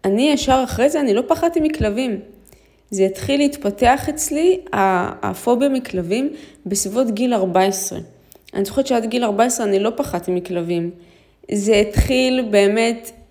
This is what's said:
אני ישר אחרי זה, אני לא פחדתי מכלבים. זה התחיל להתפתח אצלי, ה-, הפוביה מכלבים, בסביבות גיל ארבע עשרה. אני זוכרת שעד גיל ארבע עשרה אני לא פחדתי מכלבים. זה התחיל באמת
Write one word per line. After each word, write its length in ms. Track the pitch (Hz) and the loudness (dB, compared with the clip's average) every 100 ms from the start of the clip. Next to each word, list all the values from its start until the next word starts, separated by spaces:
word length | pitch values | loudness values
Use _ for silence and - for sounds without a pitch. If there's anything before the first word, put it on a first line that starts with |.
| 196 | 0
אני 260 | 202 285 | 2 2
ישר 300 | 285 - 262 | 2 2 2
אחרי 260 | 254 - 269 | 2 2 2
זה, 100 | 311 | 2
אני 140 | 269 | 2
לא 100 | 208 254 | 0 0
פחדתי 320 | 320 339 339 | -2 0 0
מכלבים. 600 | 311 311 214 208 262 196 - - _ - _ _ _ | -2 -2 -2 -2 -4 -6 -10 -20 _ -20 _ _ _
זה 160 | 196 190 | 0 0
התחיל 340 | 190 - 277 | 0 -2 0
להתפתח 680 | 285 285 202 202 240 277 - | 0 0 -6 2 2 2 -2
אצלי, 500 | 294 - 302 349 370 - | -6 -4 2 2 2 -2
ה-, 560 | 202 190 185 - - 208 | 0 2 2 -2 -4 -6
הפוביה 400 | 185 - 240 277 | -4 0 2 2
מכלבים, 600 | 262 247 185 170 220 285 - - - - | 0 -4 -6 -2 -2 -4 -8 -18 -16 -6
בסביבות 460 | 196 196 214 247 | -4 -2 0 0
גיל 220 | 208 247 | 0 0
ארבע 280 | 226 185 180 | 0 2 2
עשרה. 380 | 190 196 - - - - _ - - - | 2 0 -6 -10 -12 -20 _ -20 -10 -6
אני 100 | 196 | -2
זוכרת 220 | - 269 | -2 0
שעד 180 | 240 220 | 0 0
גיל 180 | 247 | -2
ארבע 200 | 240 202 | 0 2
עשרה 220 | 247 247 214 | 2 2 0
אני 140 | 196 | 2
לא 120 | 214 226 | 0 -2
פחדתי 360 | 285 175 175 | -4 -4 -2
מכלבים. 600 | 180 175 175 170 175 170 180 - _ _ _ - | -4 -2 -6 -2 -2 -4 -8 -20 _ _ _ -6
זה 240 | 208 202 208 | -2 2 2
התחיל 720 | 208 - - 254 254 254 226 | 4 2 2 2 2 0 2
באמת 600 | 208 202 214 226 233 - - - | 4 4 2 0 -2 -10 -20 -20